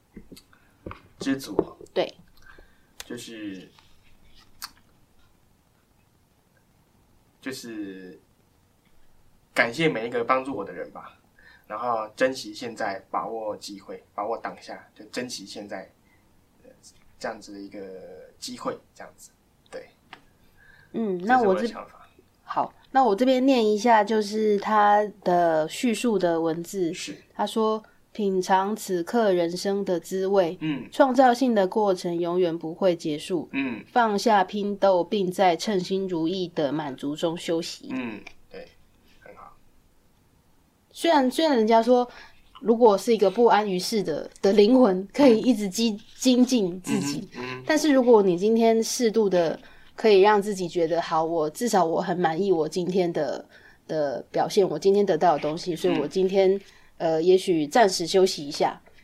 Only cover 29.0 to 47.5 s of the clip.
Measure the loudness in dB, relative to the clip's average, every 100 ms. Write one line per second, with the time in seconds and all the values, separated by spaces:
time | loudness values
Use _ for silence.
29 | -2 0 2 2 0 -2 -4 -4 -2 -4
30 | -4 -4 0 2 2 -2 -6 -6 -4 2
31 | 2 6 4 4 2 2 2 0 0 0
32 | -2 -4 -2 0 0 -2 -8 -2 0 0
33 | -4 -6 -6 -6 -6 -6 -6 -8 -4 0
34 | 0 0 2 2 2 -4 -6 0 2 2
35 | 0 -2 -2 2 2 2 -2 -4 -2 -4
36 | -4 -4 -2 -4 -6 -2 -2 -2 -8 -8
37 | -8 -4 -4 -4 -4 -6 -6 -12 -12 -10
38 | -10 -12 -16 -20 -20 -20 -20 _ _ _
39 | _ _ -20 -20 -20 -20 _ _ _ _
40 | _ _ _ _ _ _ _ _ _ -6
41 | 2 2 2 0 0 2 4 4 4 2
42 | 2 -8 -20 -20 _ -8 0 4 6 4
43 | 2 2 2 4 4 4 2 -4 -4 -4
44 | -4 -6 -8 -2 2 6 6 6 4 2
45 | -2 4 6 6 4 0 -2 -2 -2 -4
46 | -12 -4 2 4 4 2 0 -4 -4 -2
47 | -2 -6 -10 -12 -12